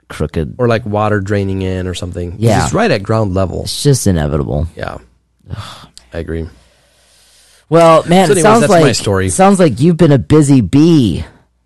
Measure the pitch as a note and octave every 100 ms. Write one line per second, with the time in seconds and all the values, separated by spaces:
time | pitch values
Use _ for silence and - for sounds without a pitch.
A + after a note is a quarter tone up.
0 | - - D2+ - C#2+ - A#2+ A2+ G#2+ G#2
1 | G#2+ G#2 G2 G2+ G2 F#2+ F#2 F#2 F#2 F2+
2 | F2 F2 F2 F2+ A2+ F#2+ D#2 D#3+ A3+ A#2
3 | G2 A2+ G#2+ F#2 F#2 E2 - - D3 B2+
4 | G2+ F2 D2 D2+ C2+ C#2+ E2 - G1+ -
5 | _ _ _ _ - - - - - -
6 | _ E2+ D#2+ E2 E2 - _ _ _ _
7 | _ _ _ _ _ _ - D#3+ E3 D#3+
8 | C#3 F3 F3 C#3 D#3 A#3 G#3+ E3+ D3 -
9 | - F#2+ F#2+ F2+ F#3+ G3 E3+ A2 D#3+ E3
10 | E3+ C#3 - D3+ C#3+ C#3 F#2+ C#3 D#3+ D#3+
11 | A2 D#2+ D#2+ _ _ _